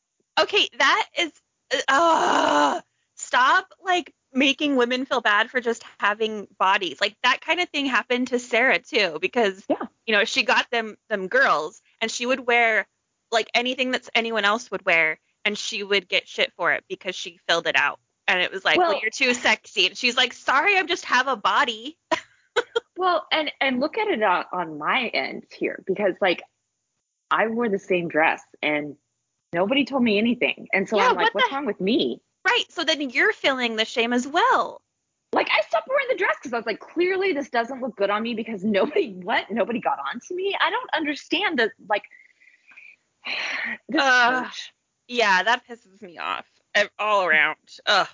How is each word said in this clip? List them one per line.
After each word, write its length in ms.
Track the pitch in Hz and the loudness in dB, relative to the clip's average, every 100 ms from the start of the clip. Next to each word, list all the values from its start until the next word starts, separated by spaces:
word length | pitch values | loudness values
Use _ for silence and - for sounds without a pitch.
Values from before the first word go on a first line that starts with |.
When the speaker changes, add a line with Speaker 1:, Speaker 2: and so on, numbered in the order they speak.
| _ _ _ - | _ _ _ -2
Speaker 1:
Okay, 280 | 320 403 269 233 | 0 0 -2 0
that 280 | 285 392 - - | 2 2 0 -4
is, 120 | 339 - _ _ - 277 - | -6 -8 _ _ -6 -4 2
uh, 920 | 277 339 320 349 - 302 294 294 349 - _ _ - | 4 4 4 2 2 2 4 2 0 -8 _ _ -18
stop, 520 | - 262 262 359 381 _ | -2 2 4 2 0 _
like, 320 | 370 359 269 _ _ | -2 -2 -2 _ _
making 420 | 262 277 269 302 269 | 0 0 2 0 2
women 280 | 240 254 269 | 0 -2 -2
feel 160 | 262 | 0
bad 280 | 220 208 226 | 2 2 0
for 80 | 254 | -2
just 220 | 233 233 - - | -2 -4 -8 -4
having 480 | 208 214 220 214 - - | -2 0 -4 -4 -8 -2
bodies. 420 | 190 202 180 - | 2 2 -2 -2
Like, 160 | 208 - | -4 0
that 180 | 247 269 | -2 0
kind 180 | - 339 | -2 -2
of 100 | 349 | -2
thing 160 | 294 277 | -2 -2
happened 440 | 233 - 247 254 | -2 0 -2 -2
to 100 | 247 | -4
Sarah 400 | 247 226 262 175 | 0 0 2 0
too, 380 | - 226 185 156 | 0 0 0 -2
because, 420 | 190 247 208 190 - | -2 0 0 0 -4
Speaker 2:
Yeah. 200 | - - _ - | -4 -6 _ 0
Speaker 1:
you 80 | 208 | 0
know, 80 | |
she 200 | 220 262 | 2 0
got 260 | 240 233 269 | 0 0 0
them, 260 | 233 220 - - | -4 -4 -10 -6
them 180 | 208 185 | -6 0
girls, 540 | 247 254 156 156 - _ - | 2 4 2 -2 -10 _ -8
and 120 | 226 | -6
she 140 | - 247 | -4 -2
would 140 | 262 240 | -2 2
wear, 420 | 240 233 214 196 _ _ _ - | 2 4 2 -4 _ _ _ -4
like, 180 | 226 214 233 | -2 0 -2
anything 360 | 247 269 254 | -2 -2 -2
that 160 | 254 - | -4 -2
anyone 320 | 240 226 220 202 | -2 -2 0 0
else 240 | 226 - | 0 -4
would 160 | 185 190 | -6 2
wear, 340 | 165 156 156 _ _ 208 | 2 2 -2 _ _ -6
and 120 | 208 | -4
she 240 | - 214 | -6 -6
would 240 | 196 196 185 | -2 -2 0
get 200 | 185 - | -4 -4
shit 260 | - 196 | -4 -4
for 180 | - 165 | -2 -2
it 100 | 143 - | -2 -4
because 280 | 190 190 185 | -12 -10 -10
she 240 | 190 170 - | -12 -8 -2
filled 180 | 170 165 | 0 2
it 100 | 139 | 2
out. 240 | 143 - _ _ - | 0 -2 _ _ -2
And 120 | 185 | 0
it 100 | 180 | 0
was 120 | 190 | -2
like, 140 | 190 220 | 2 4
"Well, 120 | 349 | 2
Speaker 2:
Well 80 | 294 | 0
Speaker 1:
you're 80 | 220 | -4
too 240 | - 254 | -2 0
sexy." 540 | 247 269 214 - 214 180 | 0 0 0 -2 -2 -2
And 100 | 202 | 0
she's 180 | 247 247 | -2 0
like, 180 | 247 | -2
"Sorry, 440 | - - 269 349 381 | -2 0 2 2 2
I 60 | |
just 220 | 381 - - | 0 -4 -2
have 220 | 247 262 | 0 0
a 80 | 233 | 0
body." 640 | 196 214 269 220 247 - - | 0 2 0 -4 -12 -12 -6
<laughs> 160 | - - _ _ - - 466 - - | -6 -6 _ _ -4 -4 -6 -8 -2
Speaker 2:
Well, 260 | 370 339 - | 0 0 0
and, 180 | 311 294 - | -2 -2 -2
and 180 | 269 247 | -2 0
look 180 | 302 453 | -2 -2
at 120 | 427 | -2
it 120 | 277 | 0
on, 220 | 208 175 - | 2 2 -2
on 260 | 180 165 151 | -6 -6 -4
my 300 | 160 233 240 | -2 0 -2
end 320 | - 135 - - - | -4 -6 -8 -12 -6
here, 240 | 170 - - | -6 -6 -6
because, 280 | 190 202 - | -2 -2 0
like, 240 | 190 170 - _ _ _ _ _ _ _ - | 0 0 -6 _ _ _ _ _ _ _ -2
I 160 | 156 220 | 0 0
wore 220 | 226 240 | 0 -2
the 100 | 196 | -2
same 300 | - 180 170 | -2 -2 0
dress 320 | 151 156 - - - | 2 2 0 -8 -6
and 360 | 147 147 147 135 _ _ _ _ _ | -2 -2 -4 -12 _ _ _ _ _
nobody 320 | 170 202 277 247 | -2 0 0 0
told 180 | 269 | 0
me 140 | 240 202 | 2 2
anything. 500 | 240 240 139 - - | 0 0 -2 -2 -4
And 160 | 185 - | -4 0
so 80 | 415 | 2
Speaker 1:
Yeah, 140 | 403 | 4
Speaker 2:
I'm 40 | 370 | 4
like, 120 | 453 | 2
Speaker 1:
what 40 | |
the 60 | - | 2
Speaker 2:
"What's 100 | 494 | 0
Speaker 1:
he- 60 | 269 | -2
Speaker 2:
wrong 100 | 277 | -6
with 140 | - | -4
me?" 420 | 185 294 131 - _ _ 370 | 0 0 0 -4 _ _ 0
Speaker 1:
Right, 200 | 480 - | 0 -2
so 120 | - | -6
then 260 | 302 302 277 | -2 -2 -2
you're 220 | 262 392 | 0 0
feeling 460 | - 294 262 240 220 | 2 0 0 -2 -2
the 80 | 226 | -2
shame 260 | 247 233 | 0 0
as 160 | 247 277 | 0 0
well. 540 | 330 494 349 - - _ _ _ _ _ | 2 4 2 0 -8 _ _ _ _ _
Speaker 2:
Like, 160 | - - | -2 0
I 120 | 269 | 0
stopped 260 | - 640 571 | 0 -2 0
wearing 200 | 554 508 | -2 0
the 80 | 427 | 0
dress 180 | 427 622 | 0 -2
'cause 80 | 269 | -4
I 60 | 233 | -6
was 80 | 226 | -4
like, 160 | 202 | -8
"Clearly 500 | - 320 359 381 392 | -6 -2 0 0 0
this 180 | 285 262 | -2 -2
doesn't 300 | 233 233 262 | -2 -2 -6
look 140 | 226 220 | -8 -2
good 140 | 196 | -2
on 120 | 208 | 0
me," 120 | 226 | -2
because 320 | 226 226 208 208 | -6 -6 -4 0
nobody, 480 | 190 262 415 277 | 2 2 0 -2
what? 360 | 180 180 285 - | -4 -4 -4 -2
Nobody 300 | 226 - 233 | -4 -2 -2
got 200 | 160 139 | -4 -4
on 200 | 139 240 - | -6 -8 -10
to 80 | 359 | -6
me? 180 | 392 - | -4 -2
I 100 | 302 | -2
don't 200 | 453 508 | -2 -4
understand 640 | 302 294 277 - 320 403 277 | -4 -4 -6 -4 -2 -2 0
the, 140 | 220 - 185 | -2 -4 -4
like, 160 | 208 - - _ _ _ _ _ - - - _ _ | -4 -6 -20 _ _ _ _ _ -20 -20 -20 _ _
<sighs> 0 | - - - - - 233 - | -12 -8 -8 -6 -8 -10 -4
this 140 | 294 | 0
Speaker 1:
Ugh. 420 | 269 247 240 254 | 4 6 4 2
Speaker 2:
church. 300 | 220 - - _ _ _ - | -4 -12 -18 _ _ _ -6
Speaker 1:
Yeah, 360 | 240 214 185 | 0 4 4
that 220 | 196 254 - | 4 0 -2
pisses 360 | 233 190 196 | -20 _ -20
me 160 | 185 151 | -18 -8
off, 280 | 80 - - _ _ 208 | -6 -6 -8 _ _ 0
ev-, 160 | 208 - | 0 -2
all 260 | 208 208 175 | 0 2 4
around. 320 | 156 151 151 _ - - | 4 4 0 _ -8 0
Ugh. 220 | 202 165 | 2 2